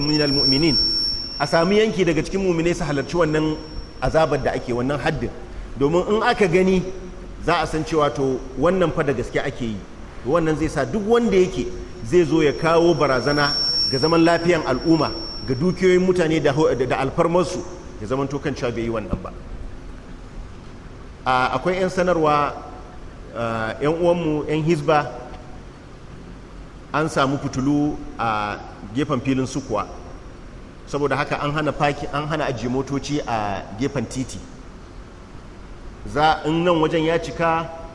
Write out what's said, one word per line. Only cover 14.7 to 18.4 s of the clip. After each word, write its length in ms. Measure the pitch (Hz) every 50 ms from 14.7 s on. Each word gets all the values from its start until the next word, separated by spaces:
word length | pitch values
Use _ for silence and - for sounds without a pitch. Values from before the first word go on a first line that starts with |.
| 131 123 - 170 165 160 139 110 101 - - - - - - -
ga 60 | 131
dukiyoyin 460 | 120 151 185 170 - 190 185 180 180 185
mutane 380 | 190 180 180 170 156 160 160 143
da 80 | 147
ho-, 220 | 135 143 160 - 131
da, 100 | 117 131
da 120 | 123 139 110
alfarmarsu, 640 | 135 135 - - 165 165 165 180 175 - - - - - - - - - - -
ya 60 | 107 104
zamanto 320 | 127 135 139 135 139 143